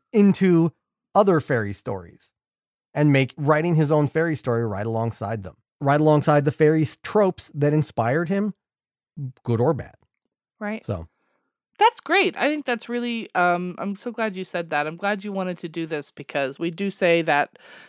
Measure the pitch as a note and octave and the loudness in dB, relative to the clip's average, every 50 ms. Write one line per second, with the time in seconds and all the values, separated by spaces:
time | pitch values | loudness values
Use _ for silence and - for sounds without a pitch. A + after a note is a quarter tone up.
0 | _ _ - A3 G3+ G3+ F#3 - G3 F#3 F3 E3 E3 E3 - _ _ _ _ _ | _ _ 2 4 6 6 6 4 4 4 6 4 4 2 0 _ _ _ _ _
1 | _ _ - F#3+ G#3 G3 F#3 D#3 - - C#3+ A#2 G#2+ G2+ G2+ - - - A2 F#2+ | _ _ 2 4 4 4 4 2 2 0 0 -2 -2 -2 -6 -8 -8 -8 -8 -10
2 | F2 E2 - - - - _ _ _ _ _ _ _ _ _ _ _ _ - D3 | -10 -14 -20 -20 -20 -20 _ _ _ _ _ _ _ _ _ _ _ _ -2 2
3 | D3 D3+ C#3 C3+ C3+ B2+ - - D3 C#3 D#3 D3+ D#3+ F3 E3+ D#3 D#3 C#3+ D#3 D3+ | 4 4 4 4 2 0 -2 -2 0 2 2 2 2 2 2 2 2 2 2 2
4 | D3 D3 - D#3+ E3 E3+ D#3 D3 - C3+ A#2+ A#2 A#2 A2+ G2+ G2 G#2 A2+ A2+ A2+ | 2 2 0 0 0 0 -2 -2 -2 -2 -2 -2 -2 -2 -4 -4 -4 -4 -2 -2
5 | A2+ A#2 A2 - - G2 A2+ A2 F#2+ F2+ - _ _ _ _ _ D3 C3+ C#3 D3 | -2 -4 -4 -6 -6 -6 -6 -6 -8 -12 -16 _ _ _ _ _ 0 0 2 4
6 | D#3 D#3 D3+ D3 C#3 - D3+ D3 C#3 D3 - - D#3 D3+ D#3+ D#3+ D#3 - - - | 4 4 4 4 4 4 2 2 2 0 0 2 4 4 4 4 0 -2 -4 -6
7 | - - - G#3 G#3 F#3+ F3 - - - - D3+ C#3+ D3 D3+ D3+ D3 - - - | -8 -2 0 2 2 2 0 -4 -8 -12 -6 -2 0 2 2 2 0 -2 -2 -2
8 | A2 A#2 C3 D#3+ F3 D3+ G3 G3 G#3 G#3+ F#3 _ _ _ _ _ _ _ _ _ | 0 0 0 0 -2 -2 -2 -2 -2 -4 -6 _ _ _ _ _ _ _ _ _
9 | _ _ _ - C#3+ C3 - _ - - A#2 A2 A#2+ C#3+ D#3+ A#2 - - - _ | _ _ _ -12 -12 -12 -12 _ -4 -2 0 2 2 2 0 -2 -4 -10 -16 _
10 | _ _ _ _ _ _ _ _ _ _ _ _ G#3+ G#3 G#3+ A3 - - G#2+ E2+ | _ _ _ _ _ _ _ _ _ _ _ _ -10 -8 -8 -8 -8 -8 -8 -8
11 | D#2+ - _ _ _ _ _ _ _ _ _ _ _ _ _ - G#4 A#4 A#4+ - | -10 -12 _ _ _ _ _ _ _ _ _ _ _ _ _ 0 2 2 2 0
12 | - - D#4 G4 G4 F#4+ - - - C#4 D4+ D4+ C#4 - A#3+ A3+ - - A#3+ A#3+ | -4 -2 0 0 0 0 -2 -2 -2 -2 -2 -2 -4 -4 -6 -6 -6 -8 -6 -6
13 | A#3+ A#3+ A#3 A3+ G#3 - - F#3+ F3+ F3+ F3 F3 F3+ F3+ F3 - - G3 G3+ F#3+ | -4 -4 -6 -6 -8 -6 -2 0 2 2 2 0 -2 -6 -8 -8 -8 -8 -8 -8
14 | - B3 A3 - A3+ A3 F#3+ F#3 F#3 - - F3 F3 D#3+ D#3 D3 D3 D3+ D#3+ E3 | -10 -10 -8 -6 -6 -6 -6 -8 -10 -8 -8 -8 -6 -4 -4 -4 -2 -4 -6 -6
15 | - G3+ G#3 G3+ F#3+ G#3 G3 F#3+ F#3 F#3 F3+ - - E3+ D#3 E3+ E3 D#3 D#3 D3 | -4 -4 -4 -4 -6 -6 -6 -6 -6 -6 -6 -8 -10 -10 -8 -8 -6 -4 -6 -6
16 | C#3+ - - - C#3+ - - D3 C#3 C3+ C#3 - E3 E3+ E3 E3 G3 G3 F#3+ - | -6 -8 -12 -14 -14 -8 -4 -4 -4 -4 -4 -6 -6 -6 -4 -4 -6 -6 -2 0
17 | G3 F3 E3+ E3+ D#3+ D#3+ D3 C#3+ C#3+ - _ _ - - - - - | 2 4 4 4 2 2 2 2 0 -2 _ _ -20 -20 -20 -20 -20